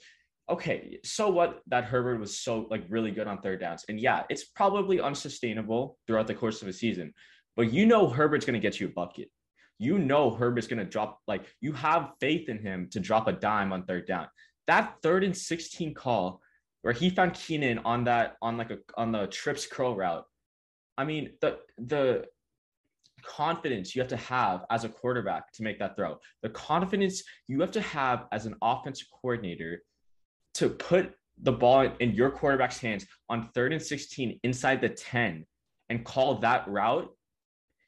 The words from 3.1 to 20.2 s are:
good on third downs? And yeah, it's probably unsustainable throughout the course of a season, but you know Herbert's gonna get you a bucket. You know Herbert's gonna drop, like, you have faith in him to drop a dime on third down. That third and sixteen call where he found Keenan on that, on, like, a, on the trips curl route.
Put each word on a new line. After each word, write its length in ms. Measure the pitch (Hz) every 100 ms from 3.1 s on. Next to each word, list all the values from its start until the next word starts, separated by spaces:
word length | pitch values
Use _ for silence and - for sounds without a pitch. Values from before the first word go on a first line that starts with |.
good 160 | 98 107
on 140 | 95
third 180 | 98 92
downs? 240 | 85 82 -
And 100 | 107
yeah, 240 | 123 87 -
it's 160 | 147 -
probably 560 | - 196 202 190 180
unsustainable 960 | 143 143 143 - 117 110 107 117 143 - -
throughout 200 | 110 110
the 60 |
course 280 | 104 110 110
of 80 | 95
a 40 |
season, 400 | 92 113 90 80 - - - _ -
but 160 | 113
you 120 | 143 220
know 220 | 226 160
Herbert's 380 | 127 151 143 135
gonna 140 | 113
get 200 | 104 -
you 80 | 92
a 40 |
bucket. 380 | - 87 - - _ _ _ _ -
You 220 | 127 196
know 320 | 135 147 131
Herbert's 360 | 104 123 120 -
gonna 180 | 117 92
drop, 340 | 107 107 - -
like, 180 | 95 - -
you 140 | 143
have 400 | 131 156 165 - -
faith 260 | 139 165 160
in 120 | 107
him 280 | 104 92 87
to 100 | 107
drop 260 | 90 110 110
a 60 |
dime 400 | 90 104 107 98
on 100 | 92
third 240 | 90 90 -
down. 200 | 90 76 _ _ _ -
That 280 | 185 220 -
third 240 | 160 185 196
and 100 | -
sixteen 580 | - 165 - - 160
call 480 | 156 127 110 90 - _ _ _ _
where 120 | -
he 160 | 120 180
found 240 | 185 180
Keenan 460 | - - 156 131 113
on 260 | 113 120 120
that, 320 | 120 110 -
on, 140 | 113 117
like, 120 | 113
a, 80 | 104 - -
on 160 | 113
the 160 | 110 98
trips 380 | - 147 139 -
curl 300 | - 127 101
route. 300 | 90 80